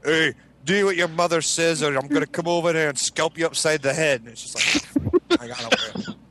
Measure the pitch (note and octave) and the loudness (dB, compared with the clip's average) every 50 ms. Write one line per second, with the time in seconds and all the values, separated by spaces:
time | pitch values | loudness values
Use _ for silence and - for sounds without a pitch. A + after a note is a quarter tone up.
0 | - C#3 D#3 D#3+ D#3+ D3 - - - - - _ - C#3+ F#3 G3+ G3+ G3 F#3+ E3+ | 0 0 2 2 2 0 0 -4 -16 -20 -20 _ -2 0 2 2 2 2 2 0
1 | F3+ E3+ D#3+ E3 F3 E3+ E3+ E3 D3 - - - E3 E3 E3 D3 D3+ D3 C#3+ C3+ | -2 -2 0 0 0 2 2 0 0 0 0 2 2 2 2 2 0 0 0 0
2 | C3 C#3 - - - - - - E3 E3+ F3 E3+ D#3+ E3+ E3 D#3+ D#3+ D3+ C3+ A#2+ | -2 0 0 0 0 0 -4 -4 -2 0 0 2 2 2 2 2 0 0 0 -2
3 | - - - - D#3+ D#3+ - E3 E3 D#3+ C#3 - - D#3+ D#3 D#3 C#3 C#3 C3 - | -4 -4 -2 0 -2 -2 0 0 -2 -2 0 0 0 2 0 2 0 0 0 2
4 | D#3+ D3+ C#3 A#2+ A2+ A#2 A2+ - - - - A#2 - - - D4+ - - - C#4+ | 2 2 2 0 -2 -12 -18 -16 -16 -12 -4 -2 0 2 2 0 -2 -2 -4 -2
5 | - - - F#4 - - F4+ - - A#3 B3 - A#2 - B3+ - - - - - | -2 2 0 0 2 2 -2 -2 0 -4 -10 -8 -2 -2 -2 -2 -2 -6 -8 -10
6 | - - - - - - | -10 -10 -12 -16 -18 -20